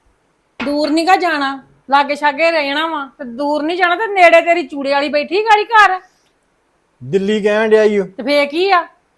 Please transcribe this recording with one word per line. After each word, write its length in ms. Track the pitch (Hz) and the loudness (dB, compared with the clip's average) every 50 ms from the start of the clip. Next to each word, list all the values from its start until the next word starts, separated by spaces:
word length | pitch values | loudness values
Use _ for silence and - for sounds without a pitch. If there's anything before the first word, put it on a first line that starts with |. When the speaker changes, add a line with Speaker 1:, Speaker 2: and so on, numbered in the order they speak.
| _ _ _ _ _ _ _ _ _ _ _ - 240 | _ _ _ _ _ _ _ _ _ _ _ -10 -6
Speaker 1:
ਦੂਰ 240 | 269 285 294 302 294 | -4 -2 -2 -2 0
ਨੀ 180 | 294 320 330 339 | 0 0 2 2
ਗਾ 80 | 381 | 2
ਜਾਣਾ, 480 | 359 359 349 320 294 277 269 269 269 - _ _ _ _ - | 2 2 0 -2 -2 -2 -4 -6 -8 -12 _ _ _ _ 0
ਲਾਗੇ 260 | 262 277 285 262 294 | 0 0 2 0 -2
ਛਾਗੇ 360 | 285 294 294 277 269 330 330 | -2 -2 -2 0 0 0 0
ਰਹਿਣਾ 360 | 330 320 285 277 277 294 320 330 | 0 0 -2 -2 -2 -2 -4 -4
ਵਾ। 240 | 320 302 277 262 - - | -4 -6 -8 -10 -12 -14
ਤੇ 60 | 294 | -14
ਦੂਰ 400 | 240 233 233 285 285 294 302 285 | -12 -8 -6 -4 -4 -2 -2 -2
ਨੀ 120 | 311 359 | -4 -2
ਜਾਣਾ 200 | 339 381 349 349 | -2 0 0 0
ਤੇ 120 | 349 453 427 | -2 -2 -2
ਨੇੜੇ 340 | 403 381 359 339 330 330 | 2 4 4 6 6 4
ਤੇਰੀ 260 | 330 339 339 349 339 262 | 4 2 0 -2 -2 -6
ਚੂੜੇ 240 | 311 277 277 277 | -8 -8 -4 -2
ਵਾਲੀ 180 | 277 277 285 302 | -2 -2 -2 -2
ਬੈਠੀ 340 | 254 294 294 - 320 392 427 | -2 -4 -2 -2 -2 -2 2
ਗਾੜੀ 220 | 453 427 415 427 | 2 2 2 2
ਘਰ। 360 | 427 466 440 415 370 370 370 - _ _ _ _ _ _ _ _ _ _ _ _ _ _ _ _ _ _ _ 123 | 2 4 4 4 4 2 -2 -8 _ _ _ _ _ _ _ _ _ _ _ _ _ _ _ _ _ _ _ -8
Speaker 2:
ਦਿੱਲੀ 380 | 127 151 196 190 196 214 214 | -4 -2 -2 0 0 -2 0
ਕਹਿਣ 280 | 196 208 208 214 226 220 | 0 0 0 0 2 2
ਡਿਆ 140 | 214 214 214 | 4 4 4
ਈ 160 | 214 214 202 | 2 2 0
ਓ। 40 | 190 | -2
Speaker 1:
ਤੇ 200 | 185 - - 240 | -4 -8 -8 -4
ਫੇਰ 220 | 254 294 285 285 | -2 0 0 0
ਕੀ 260 | 285 285 330 370 403 | -2 -2 -2 0 2
ਆ, 160 | 392 349 330 - _ _ _ _ _ | 2 0 0 -2 _ _ _ _ _